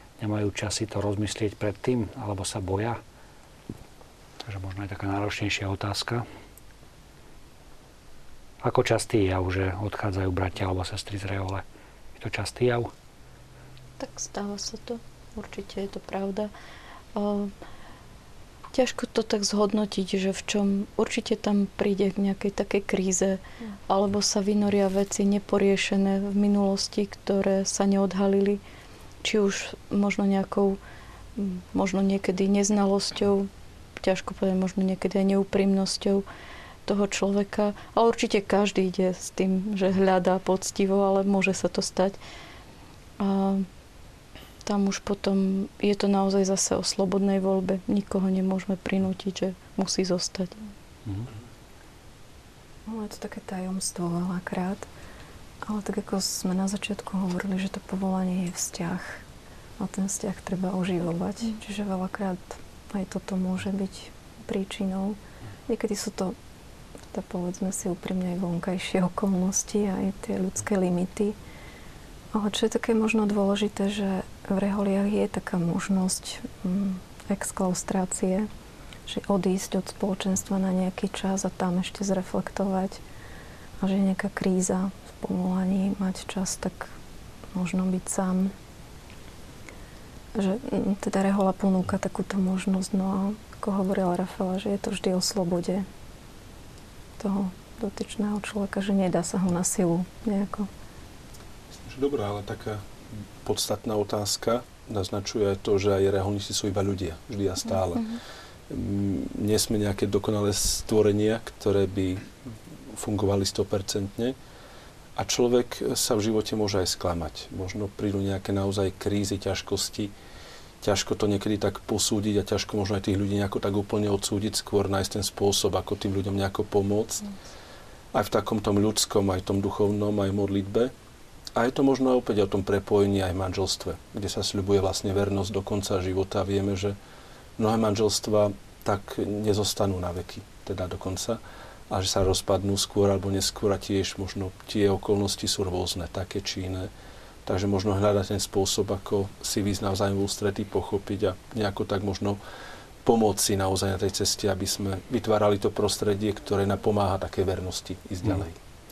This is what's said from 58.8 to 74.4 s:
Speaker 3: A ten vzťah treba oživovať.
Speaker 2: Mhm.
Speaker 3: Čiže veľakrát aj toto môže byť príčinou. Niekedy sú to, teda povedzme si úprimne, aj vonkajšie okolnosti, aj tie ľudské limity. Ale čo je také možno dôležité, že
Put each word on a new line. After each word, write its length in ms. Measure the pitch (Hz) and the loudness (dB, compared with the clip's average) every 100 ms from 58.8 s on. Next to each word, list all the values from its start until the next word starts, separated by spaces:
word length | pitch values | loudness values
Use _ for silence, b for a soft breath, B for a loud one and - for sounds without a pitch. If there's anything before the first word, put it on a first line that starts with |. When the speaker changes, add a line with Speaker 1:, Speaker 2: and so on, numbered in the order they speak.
| 170 180 - - - - B B B - | -4 -4 -6 -12 -14 -18 B B B -8
Speaker 3:
A 60 | 190 | -6
ten 180 | - 196 | -2 -2
vzťah 280 | - 214 185 | -2 -4 -6
treba 320 | - 180 185 | -4 -2 0
oživovať. 640 | 185 180 180 175 170 185 202 226 | 0 0 0 0 -2 -2 -2 -4
Speaker 2:
Mhm. 80 | 214 - | -6 -8
Speaker 3:
Čiže 180 | 202 202 | -6 -4
veľakrát 560 | 190 185 - 196 185 - - - - - | -2 -4 -2 -4 -4 -8 -16 -16 -18 -8
aj 120 | 202 185 | -6 -4
toto 280 | 190 - 190 | -6 -4 -2
môže 320 | 185 185 196 | 0 -2 -2
byť 240 | 196 190 - - - - - - | -2 -4 -6 -16 -18 -20 -16 -6
príčinou. 680 | 202 190 - 196 190 196 208 B B B B - | -4 -4 -4 -2 -2 -2 -4 B B B B -4
Niekedy 240 | 226 226 | -2 -2
sú 160 | 202 - | -2 -4
to, 240 | - 190 233 - - - - - - - | -2 -4 -4 -12 -20 -20 -18 -18 -18 -10
teda 120 | - 190 | -8 -6
povedzme 440 | 185 180 180 190 | -4 -4 -2 -2
si 200 | 190 196 | -2 -4
úprimne, 440 | 175 - 190 180 | -4 -2 -2 0
aj 80 | 175 | -2
vonkajšie 600 | 185 170 175 185 - - | -2 -2 -2 -4 0 2
okolnosti, 800 | 180 - 202 185 185 196 - 208 | 2 2 2 2 2 0 0 0
aj 320 | 208 190 196 196 - | 2 0 0 -2 -4
tie 100 | 196 | -2
ľudské 400 | 185 - - 202 | -2 -2 0 2
limity. 560 | 185 180 185 - 208 214 B B B B B B B - - | 4 2 0 0 0 -2 B B B B B B B -18 -6
Ale 200 | 220 208 | -2 0
čo 160 | - 220 | 2 2
je 80 | 226 | 2
také 160 | - | 2
možno 320 | 226 220 220 208 | 4 4 4 4
dôležité, 640 | 208 196 202 208 - 196 | 4 4 4 2 0 0
že 200 | 202 196 190 - - | 0 0 0 -4 -8